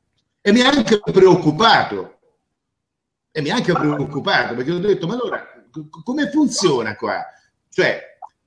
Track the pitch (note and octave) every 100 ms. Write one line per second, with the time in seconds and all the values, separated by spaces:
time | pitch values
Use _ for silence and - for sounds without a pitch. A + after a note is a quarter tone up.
0 | _ _ _ _ G3+ A#3 B3+ C#4+ A3 G#3
1 | - F#3+ F#3 F3 D#3 D3+ A3+ - - G2
2 | F2 _ _ _ _ _ _ _ _ _
3 | _ _ _ D#3 C#3+ A#3+ - D#3+ D3+ D3
4 | C3 C#3+ D3 D#3 A2 A#2 C3 F3 G3+ F#3+
5 | E3+ A#3+ G#3+ - - - _ D#3+ D3+ E3
6 | A#3 D4 C#4+ D4+ C#4 - F#3 C3 G#2+ G#2
7 | G#2+ F2+ E2 - _ _ _ - C#3+ G2+
8 | - _ - _